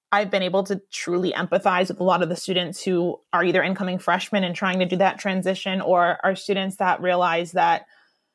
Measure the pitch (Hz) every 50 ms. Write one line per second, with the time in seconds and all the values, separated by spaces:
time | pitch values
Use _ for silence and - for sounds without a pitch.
0 | _ _ - 202 - - - 196 185 185 175 196 190 196 202 190 - _ - -
1 | - - 175 180 185 175 - - 175 170 - 196 196 202 185 180 190 185 - -
2 | 180 185 175 170 180 160 180 170 - - 185 180 180 156 190 - - 196 185 175
3 | 175 175 - - _ _ - 170 175 180 170 185 - 175 190 - 202 180 180 185
4 | - - 170 185 185 - - 202 190 175 175 - 208 190 180 185 185 175 185 175
5 | 196 185 - - - 202 185 190 170 185 190 185 - 196 190 190 - - 180 175
6 | 175 170 175 - - 190 190 180 - - 202 196 190 196 190 - 202 185 165 -
7 | 170 180 180 180 180 175 165 170 175 170 170 180 170 170 165 160 - - _ _
8 | _ _ _ _ _ _